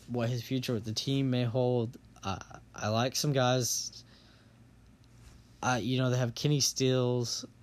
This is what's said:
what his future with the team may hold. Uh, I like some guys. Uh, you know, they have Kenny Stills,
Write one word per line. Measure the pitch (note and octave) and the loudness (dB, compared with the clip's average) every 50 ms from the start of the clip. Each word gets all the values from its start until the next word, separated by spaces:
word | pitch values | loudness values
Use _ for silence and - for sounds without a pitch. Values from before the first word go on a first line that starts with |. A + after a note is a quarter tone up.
| - - | -12 -6
what | A#2+ A#2+ A#2+ A#2+ | -4 -2 0 0
his | B2 A#2+ | -2 -4
future | A2+ - C3 B2+ B2+ - | -4 -4 -4 -2 -2 -2
with | B2 G#2+ A2+ | -2 -2 -4
the | A2 | -4
team | A2 - - - C#3 C#3 C3+ C3 | -6 -4 -2 0 0 0 2 2
may | B2+ B2 B2 | 2 0 0
hold. | A#2+ A2 B2+ B2 B2 B2 A#2+ A2+ A#2 C3 - - - - - - | 0 0 2 2 2 2 2 0 -2 -6 -12 -20 -20 -20 -10 -6
Uh, | G2 F#2+ - - - - - - - - | -6 -6 -6 -8 -14 -18 -20 -20 -18 -10
I | - - G#2 | -6 -2 0
like | A2 A2+ A#2+ C3 - | 2 2 0 0 0
some | - - D3+ | 0 0 2
guys. | C#3 C3 B2+ B2 B2+ B2+ A#2+ - - - - - - - - - - - - - - - - - - - - - - - - - - - - - - - - - - - - - - - | 2 4 4 4 4 2 2 0 -2 -2 -4 -6 -10 -16 -20 -20 -20 -20 -20 -20 -20 -20 -20 -20 -20 -20 -20 -20 -20 -20 -20 -20 -20 -20 -20 -20 -20 -20 -20 -20 -20 -20 -20 -20 -12 -4
Uh, | - B2 B2+ A#2+ | -2 0 0 0
you | F#2+ A#2+ C3 B2+ | 0 0 0 2
know, | C3 B2+ | 2 2
they | B2 B2 | 2 2
have | B2+ A#2 A#2 | 0 0 -2
Kenny | - - D3 D3 C#3 | 0 0 2 2 2
Stills, | A#2+ - - - C3 C3 B2+ B2+ B2 B2 B2 B2 A#2+ A#2 - - - - - - | 2 0 0 2 2 2 2 2 2 2 2 0 -2 -2 -4 -8 -10 -12 -16 -20